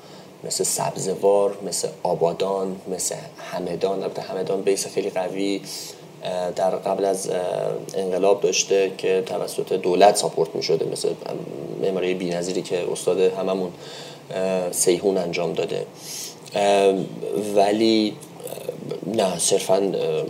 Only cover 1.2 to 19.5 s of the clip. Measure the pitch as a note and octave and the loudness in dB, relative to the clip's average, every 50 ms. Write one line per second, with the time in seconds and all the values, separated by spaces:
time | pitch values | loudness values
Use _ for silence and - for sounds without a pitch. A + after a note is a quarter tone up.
1.2 | G2 G2 G2+ G2+ G2+ G2 - - G2 F#2 F2+ - - - - - - F2+ F2 D#2+ | 4 4 4 6 4 2 0 -4 -6 -6 -4 -4 -4 -6 -6 -4 -2 -2 0 2
2.2 | E2+ E2+ E2+ - F#2+ F#2+ G2 F#2+ F#2+ F#2+ F#2 F#2+ - G2 F#2 F2+ - - - - | 2 0 0 0 0 0 0 0 -2 -4 -6 -8 -8 -8 -6 -4 -4 -4 -6 -6
3.2 | - - - - - - F#2+ F2+ F2+ F2 E2+ E2+ F#2 F#2+ G2 F#2+ F#2+ F#2 - - | -10 -12 -16 -16 -12 -10 -8 -6 -4 -4 -2 -2 0 0 0 -2 -4 -4 -6 -6
4.2 | - - F#2+ F#2+ F#2 F2 G2 G2 F#2+ G2 G2 F#2+ - G2+ - G2+ G2 G2+ - F#2 | -8 -6 -6 -4 -2 -2 -2 0 2 2 2 2 -2 -2 -2 -2 -2 -2 -2 -2
5.2 | F#2 F2+ F#2+ G2 G2 G2 G2 F#2+ - - - - - - - - - - - - | -4 -2 -2 -2 -2 -2 -2 -2 -4 -8 -10 -12 -12 -12 -14 -16 -18 -20 -16 -10
6.2 | - F#2+ F2+ F2+ F2+ F2 F2 F#2 F#2+ F#2 F#2 F#2 - G2 F#2+ F#2+ G2 G2 F#2+ F#2+ | -8 -6 -4 -2 -2 -2 0 0 0 0 0 0 -2 -2 0 2 2 2 0 0
7.2 | - - F#2 F#2 F2+ F2+ G2 G2+ G#2 G#2 G#2+ G#2+ - - - - G2 F#2 F#2 F2+ | -2 -2 -2 -2 0 -2 -2 -2 -2 -2 -2 -4 -6 -6 -4 -4 -2 -2 0 4
8.2 | G2 G2 G2+ - - G#2+ - - - - G2 G2 G2 F#2+ F#2+ - - F#2+ F#2+ F#2+ | 4 4 6 6 4 2 2 2 2 4 4 4 4 2 0 -2 0 2 2 2
9.2 | F#2 - G2 G2+ G2 F#2+ - - G2+ - F#2+ F#2+ F#2+ F#2 F2+ F2+ F#2+ G#2 G2+ - | 0 0 -2 -4 -4 -4 -4 -4 -2 0 -2 0 2 2 6 8 8 8 8 6
10.2 | - E2 - - E2 - - F2 E2+ - E2 D#2+ D#2+ E2 - - - - - - | 2 0 0 0 0 0 0 -2 0 2 2 2 2 -2 -2 -2 -2 -2 -2 -4
11.2 | - - - - - - - C#2 - - - G#1+ C2+ F#2+ F#2+ F#2 F2+ F2+ F#2 F#2 | -6 -8 -8 -8 -8 -8 -10 -10 -8 -8 -4 -2 0 0 0 0 0 0 0 0
12.2 | F#2+ F2 F2 F2 F2 F#2 F#2 F#2+ E2+ - G2 F2 F2+ G2 G2+ - - F#2 F2+ F#2+ | -2 -2 -2 -2 -2 -2 -2 -4 -2 -2 -2 -2 0 -2 -4 -2 0 0 2 4
13.2 | F#2 F#2 F#2 F#2+ F#2+ F#2+ F#2+ F#2+ F#2 F2 F2+ - - - - - - - - - | 4 4 2 2 0 0 0 0 -2 -4 -6 -10 -14 -16 -14 -14 -14 -16 -16 -16
14.2 | - - F#2+ F#2+ F#2 F#2+ F#2+ F#2 F2+ F2+ - - - F#2+ F2 E2+ G2 G2 F#2+ F#2+ | -14 -8 -4 -2 -2 0 0 0 -2 -2 -2 2 4 4 4 4 4 2 2 2
15.2 | F2 E2+ E2 E2+ E2+ E2+ - - E2+ - - - - - - - - - - - | 0 -2 -2 -2 -2 -2 0 -2 -2 -2 -2 -4 -6 -8 -12 -14 -14 -12 -10 -10
16.2 | - - - - - - - - G2+ G2+ G2+ G2 G2 G2 F#2+ F#2+ - - A1 A1+ | -10 -12 -14 -16 -14 -6 -2 2 4 4 6 6 6 6 4 4 0 -4 -6 -8
17.2 | - - - F#2 G#2 G#2 G2+ G#2 G2 G2+ G#2 G#2+ A2+ A2 A2 A2 G#2+ G#2+ - - | -6 -4 -2 -2 -2 2 4 4 4 4 4 4 4 4 6 4 4 2 -2 -6
18.2 | - - - - - - - - - - - - - - - - - F2 A2 A2 | -12 -16 -16 -14 -12 -10 -10 -8 -8 -8 -10 -10 -8 -8 -8 -6 -6 -2 0 2
19.2 | G2 F#2 F2 E2 - - | 2 2 0 0 0 2